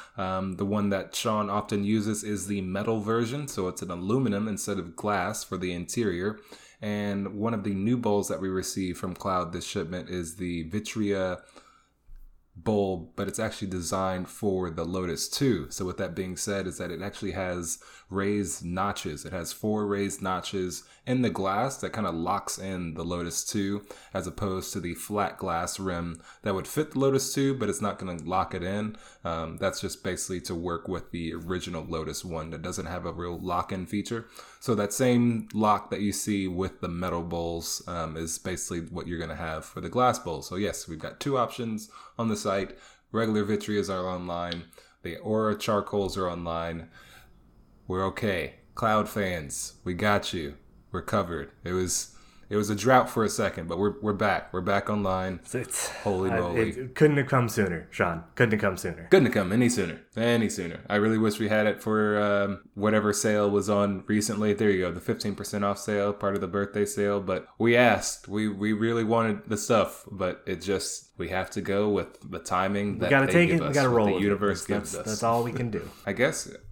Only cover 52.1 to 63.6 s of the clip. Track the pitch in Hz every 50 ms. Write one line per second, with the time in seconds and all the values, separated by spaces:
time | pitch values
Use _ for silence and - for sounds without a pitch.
52.1 | - - - - - - - - 101 104 104 104 107 98 101 127 131 127 123 123
53.1 | - 117 110 107 - - 107 95 - - 82 85 82 87 101 104 - - - 107
54.1 | 101 90 107 101 92 82 - - - 92 87 101 101 101 - - 107 104 101 95
55.1 | 92 92 92 95 95 85 - - - 127 117 - - - - - - - - 104
56.1 | 98 92 95 95 - 113 107 104 - 117 110 104 - 127 131 127 - - 156 147
57.1 | 147 143 131 135 139 127 120 113 - 117 101 92 85 80 - - - - 104 87
58.1 | 85 80 82 - - - 127 113 107 104 107 101 92 87 - 92 80 85 82 -
59.1 | - 190 135 110 - 110 98 90 101 120 127 117 120 - 92 85 80 - - _
60.1 | _ 110 113 120 120 117 110 98 - - 90 85 85 - - - - 104 101 110
61.1 | 113 107 110 107 104 - 113 101 107 107 107 107 101 - - 110 107 107 107 104
62.1 | 104 104 104 104 101 101 101 101 98 92 - - _ 101 101 107 107 107 101 104
63.1 | 101 - - 110 107 104 104 101 101 101